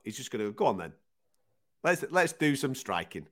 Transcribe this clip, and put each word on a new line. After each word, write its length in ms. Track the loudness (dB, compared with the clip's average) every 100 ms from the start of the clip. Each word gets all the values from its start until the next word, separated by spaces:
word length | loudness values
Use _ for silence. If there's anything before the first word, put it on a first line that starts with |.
He's 120 | -10 -10
just 140 | -6
gonna 200 | -4 -4
go, 160 | 2 2
"On 100 | 2
then. 160 | -4 -14 _ _ _ _ _ _ _ _
Let's, 220 | 0 0 0
let's 200 | 2 2
do 220 | 2 2 2
some 200 | 0 -4
striking. 520 | -4 -4 -4 -8 -12